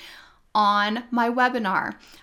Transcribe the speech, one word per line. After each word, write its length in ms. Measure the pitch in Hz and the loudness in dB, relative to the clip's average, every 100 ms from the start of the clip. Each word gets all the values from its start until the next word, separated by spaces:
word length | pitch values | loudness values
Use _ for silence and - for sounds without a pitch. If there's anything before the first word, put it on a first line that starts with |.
| - - - _ _ | -20 -20 -20 _ _
on 500 | 214 202 208 208 226 240 | 2 2 2 0 -2 -4
my 180 | 240 233 | -2 0
webinar. 680 | 247 247 240 202 180 - - - - | 2 0 0 -2 -2 -2 -10 -20 -20